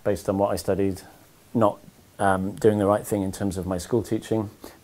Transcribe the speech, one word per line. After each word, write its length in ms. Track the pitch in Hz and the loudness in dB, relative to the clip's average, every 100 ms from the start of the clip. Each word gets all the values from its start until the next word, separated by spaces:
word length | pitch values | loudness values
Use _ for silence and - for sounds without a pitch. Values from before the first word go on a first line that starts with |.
based 260 | 104 98 - | -4 -2 -2
on 80 | 98 | 0
what 140 | 101 | 0
I 60 | 107 | 0
studied, 440 | - 95 98 92 - - - _ - | -2 0 0 -4 -12 -20 -20 _ -6
not, 240 | 123 104 - - - - - | 2 2 2 -10 -20 -16 0
um, 340 | 98 95 95 | 2 2 -2
doing 260 | 92 110 104 | 2 4 4
the 80 | 98 | 4
right 200 | 104 - | 2 0
thing 160 | 104 | -2
in 100 | 95 | -2
terms 240 | - 101 92 | -2 -4 -2
of 100 | 90 | -4
my 120 | 92 | -4
school 240 | - 117 | -2 -2
teaching, 480 | - 110 - 110 104 - - - | 0 -4 -2 -2 -2 -8 -20 -10